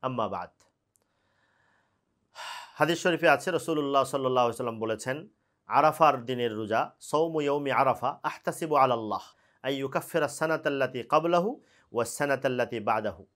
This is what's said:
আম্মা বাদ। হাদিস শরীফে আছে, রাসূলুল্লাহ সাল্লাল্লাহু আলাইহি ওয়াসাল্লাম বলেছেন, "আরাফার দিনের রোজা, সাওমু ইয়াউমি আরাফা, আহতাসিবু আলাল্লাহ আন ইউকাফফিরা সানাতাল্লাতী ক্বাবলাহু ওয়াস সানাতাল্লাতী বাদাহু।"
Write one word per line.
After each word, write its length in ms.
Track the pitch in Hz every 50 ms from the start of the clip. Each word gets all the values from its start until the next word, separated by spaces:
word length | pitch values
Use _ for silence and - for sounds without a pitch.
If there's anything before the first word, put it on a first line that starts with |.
| -
আম্মা 260 | 131 131 120 110 98
বাদ। 340 | 95 90 90 87 _ _ _ _ _ _ _ _ _ _ _ _ _ _ _ _ _ _ _ _ _ _ _ _ _ _ _ _ _ _ _ _ _ _ _ _ _ - - - - - - - -
হাদিস 280 | - 151 151 170 170 -
শরীফে 260 | 185 170 156 165 165
আছে, 220 | 143 135 - -
রাসূলুল্লাহ 540 | 175 156 131 - 165 151 147 139 139 139 135
সাল্লাল্লাহু 400 | 127 - 143 135 127 127 127 123
আলাইহি 180 | 117 113 - 127
ওয়াসাল্লাম 180 | 120 113 110
বলেছেন, 480 | 110 110 113 107 - 127 131 147 165 214 _ _ _ _ _ _ _
"আরাফার 580 | _ 104 127 143 156 - - 165 151 139 131 120
দিনের 300 | 117 131 120 120 120 107
রোজা, 360 | 107 110 101 107 113 147 - - _
সাওমু 400 | - - - 151 165 170 160 156
ইয়াউমি 300 | 147 143 139 147 143 139
আরাফা, 480 | 127 113 135 135 123 - - 127 147 - _
আহতাসিবু 540 | 156 - - _ - 160 165 175 160 151
আলাল্লাহ 460 | 143 131 127 123 117 110 107 101 92 - - _ _ _ _ _ _ -
আন 100 | 131 139
ইউকাফফিরা 560 | 135 135 131 135 175 - - - 170 151 139
সানাতাল্লাতী 760 | - - 160 160 160 151 156 156 143 139 135 127 135 127 113
ক্বাবলাহু 580 | - - 156 156 170 175 175 175 214 277 - _ _ _ _ _ _ -
ওয়াস 240 | 113 120 - -
সানাতাল্লাতী 640 | - 147 143 139 127 - 135 127 123 120 117 - 113
বাদাহু।" 460 | 104 110 113 110 110 107 101 98 98 _ _